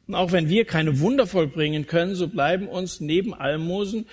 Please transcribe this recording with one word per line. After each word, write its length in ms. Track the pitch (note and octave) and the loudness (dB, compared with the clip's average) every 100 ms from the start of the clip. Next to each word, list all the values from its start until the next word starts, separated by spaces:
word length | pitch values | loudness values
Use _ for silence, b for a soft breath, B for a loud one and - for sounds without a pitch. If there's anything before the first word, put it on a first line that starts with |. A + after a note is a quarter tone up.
| - | -6
Und 80 | F#3 | -2
auch 160 | F3+ | 2
wenn 160 | F3+ D#3 | 2 4
wir 160 | G3 | 2
keine 380 | A3 E3 D#3+ C3+ | 2 2 2 2
Wunder 260 | E3+ C4+ G#3 | 4 2 2
vollbringen 580 | F#3+ D#3 D3 D3+ D3+ C#3+ | 2 0 0 -2 -2 0
können, 300 | E3+ F3 F#3+ | 0 0 -2
so 140 | E3 | -4
bleiben 400 | B2 C#3+ F#3 G3 | 0 0 0 -2
uns 320 | F3+ F#3 - | -6 -6 -6
neben 320 | D3+ E3 G3 | -2 0 0
Almosen 720 | - C3+ D#3 E3 F#3 G3+ A3 - | -4 -4 -2 -2 -4 -4 -4 -8